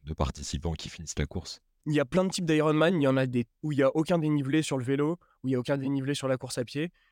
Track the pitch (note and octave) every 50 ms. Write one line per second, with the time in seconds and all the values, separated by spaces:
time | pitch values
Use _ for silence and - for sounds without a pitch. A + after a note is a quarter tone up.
0 | - C#2+ D#2+ - D2 C2 - - C#2+ - - C#2 - E2 D#2+ - - - - -
1 | E2 - - - D2 - - F#2 D#2+ - - - _ _ _ _ - D3+ D3+ D3
2 | C#3+ B2 - F#3 F#3 F#3+ - - F3+ D#3+ D#3+ D3+ D3 D#3 D3+ D#3 D#3 E3+ F#3+ E3
3 | C#3 C3+ C3 C3+ C3 C3 B2 B2 A#2 - _ _ - D3+ D3+ C3 C3+ C3+ - D#3
4 | D#3+ - F3+ E3+ D#3 D3+ D3+ D3 C3+ C3 D3 D#3 D#3 - D3+ C3+ B2 B2+ C#3 C3+
5 | C#3+ D3+ E3+ - _ _ _ _ - C3 C3 B2 B2 - C#3+ C#3+ C3+ C3+ C#3 C#3
6 | C3 C3+ C#3+ - - C3 C3 B2 - B2 - C#3 B2 - - C#3 D#3 F3 - _
7 | _ _